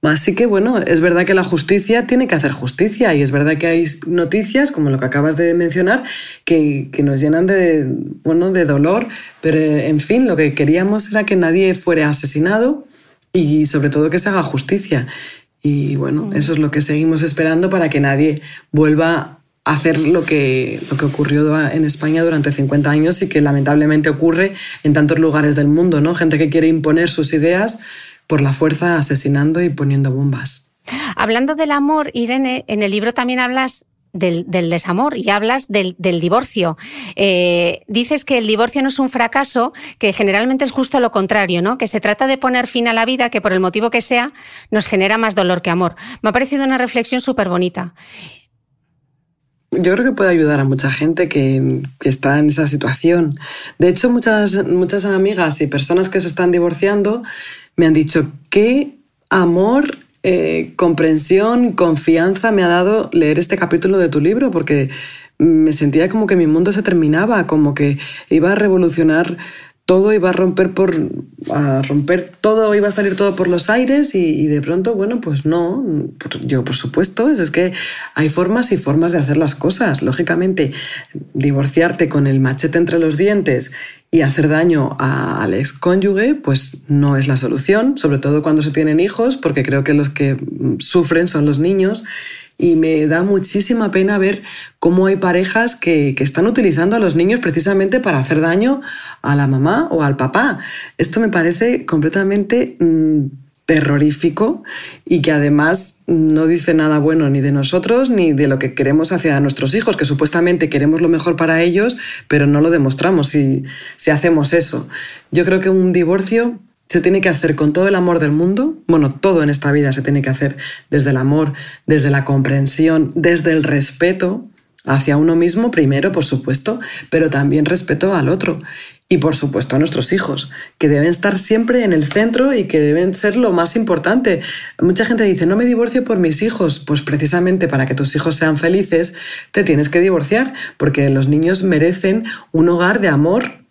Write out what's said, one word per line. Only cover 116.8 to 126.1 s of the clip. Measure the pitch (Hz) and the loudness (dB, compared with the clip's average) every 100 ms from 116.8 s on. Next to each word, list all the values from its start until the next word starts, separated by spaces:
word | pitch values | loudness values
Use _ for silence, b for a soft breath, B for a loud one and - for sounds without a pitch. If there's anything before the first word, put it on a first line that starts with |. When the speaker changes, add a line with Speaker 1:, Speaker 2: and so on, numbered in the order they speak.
| _ | _
Speaker 1:
se | 175 | 0
tiene | 180 190 | 2 2
que | 190 | 2
hacer | 147 160 | 0 0
con | 147 151 | 2 0
todo | 151 190 | 2 2
el | |
amor | 196 180 170 | 2 2 2
del | 151 | 2
mundo. | 151 175 202 285 320 - | 2 0 0 -2 -4 0
Bueno, | 165 139 | 2 2
todo | - 196 175 | 0 0 2
en | 147 | 2
esta | 143 143 | 0 0
vida | 143 143 | 0 0
se | 135 | 0
tiene | 135 143 | 0 0
que | 135 | 0
hacer | 131 143 - B B B | -2 -4 -4 B B B
desde | 147 139 | 0 2
el | 131 | 0
amor, | 131 151 151 139 B B - | 2 2 0 -4 B B 0
desde | 151 139 | 2 2
la | 139 | 0
comprensión, | 135 139 131 139 135 - 160 160 147 | 0 0 2 0 0 2 2 2 0
desde | 170 165 170 151 | 0 2 2 2
el | 160 | 0
respeto | 131 143 135 - 170 185 185 220 - _ _ _ - | 0 -2 -2 -2 -2 0 -2 -4 -10 _ _ _ -2
hacia | 139 135 143 | 0 2 2
uno | 160 165 | 2 2
mismo | 170 175 233 | 2 0 0
primero, | - 135 139 185 | 2 2 2 0